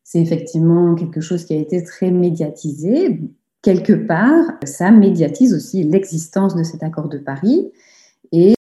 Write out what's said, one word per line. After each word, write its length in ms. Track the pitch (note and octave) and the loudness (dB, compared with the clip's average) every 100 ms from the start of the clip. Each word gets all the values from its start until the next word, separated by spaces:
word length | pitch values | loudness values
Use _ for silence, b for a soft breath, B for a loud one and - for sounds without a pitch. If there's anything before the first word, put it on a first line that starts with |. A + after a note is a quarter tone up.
C'est 160 | _ E3+ | _ -2
effectivement 760 | E3 E3 - D#3+ E3 E3+ F3 | -2 -2 -6 -2 2 2 2
quelque 260 | E3+ E3 D#3 | 0 -4 -8
chose 240 | D#3+ F3 | -6 -6
qui 100 | - | -6
a 40 | D#3 | -6
été 240 | D3+ F3+ | -4 -6
très 280 | E3+ - F#3 | -6 -6 -2
médiatisé. 1120 | F3+ F3 D#3+ D3+ - D#3 C#3 E3+ C#4 F#4 F3 - _ _ _ | 0 0 -2 -6 -8 -10 -8 -2 0 0 -4 -8 _ _ _
Quelque 320 | - - - | 0 0 2
part, 520 | F3+ - E3 A#3 E4 E4 - | 0 0 0 2 2 2 -4
ça 260 | - - F3+ | -12 -2 4
médiatise 640 | A3 G3 E3+ D3 - B3+ | 6 6 4 0 2 2
aussi 280 | D#3+ - F#3+ | 2 -2 -4
l'existence 720 | D3+ F#3+ - E3 - G3 G3 | 0 0 -2 -8 -6 -2 -2
de 80 | E3+ | -2
cet 200 | E3 D#3+ | -6 -6
accord 260 | D#3+ D#3+ D3 | -12 -8 -10
de 100 | C#3+ | -10
Paris 520 | C#3 C#3 G3 D#4 - b b b b b - | -10 -6 0 0 -2 b b b b b -4
et 220 | E3 F#3 A3+ | 2 4 4